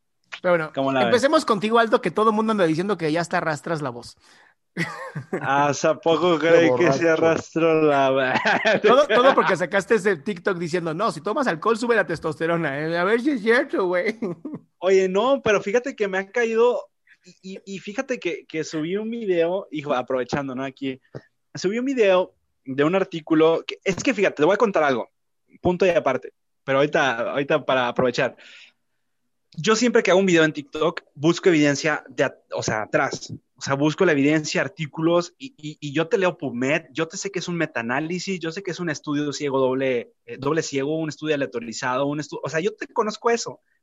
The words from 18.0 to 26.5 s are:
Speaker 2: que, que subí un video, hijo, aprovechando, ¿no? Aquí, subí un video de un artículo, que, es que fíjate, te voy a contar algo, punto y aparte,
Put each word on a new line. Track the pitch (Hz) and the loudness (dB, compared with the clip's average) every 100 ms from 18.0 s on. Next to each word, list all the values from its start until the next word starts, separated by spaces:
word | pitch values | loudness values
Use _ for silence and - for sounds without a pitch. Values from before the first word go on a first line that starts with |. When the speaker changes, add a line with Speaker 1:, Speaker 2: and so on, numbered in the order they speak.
| 269 247 | -6 -4
Speaker 2:
que, | 175 156 - | -4 -8 -8
que | 160 | -8
subí | 151 156 160 196 | -6 -6 -4 -4
un | 220 | -6
video, | 233 208 175 165 190 - | -6 -2 0 2 0 -6
hijo, | 151 143 | -10 -4
aprovechando, | 127 120 131 127 147 139 | -4 -2 -4 -2 -4 -6
¿no? | 127 | -6
Aquí, | 135 - 135 131 _ - _ _ _ 147 | -8 -8 -8 -8 _ -20 _ _ _ -6
subí | 180 226 | -4 -2
un | 262 | -4
video | 254 202 185 185 _ _ _ | 2 4 4 2 _ _ _
de | 135 131 | -10 0
un | 151 190 | 2 2
artículo, | 185 170 - 160 160 160 - | -2 -6 0 4 4 4 -2
que, | - | -6
es | 190 180 | -4 -2
que | 285 | -2
fíjate, | 208 175 135 | 2 0 4
te | 151 | 2
voy | |
a | 202 | 4
contar | 220 175 | 2 2
algo, | 147 120 - _ _ _ _ _ | 2 0 -4 _ _ _ _ _
punto | 170 180 190 | -2 2 2
y | |
aparte, | 165 135 127 - _ _ | 2 2 -2 -6 _ _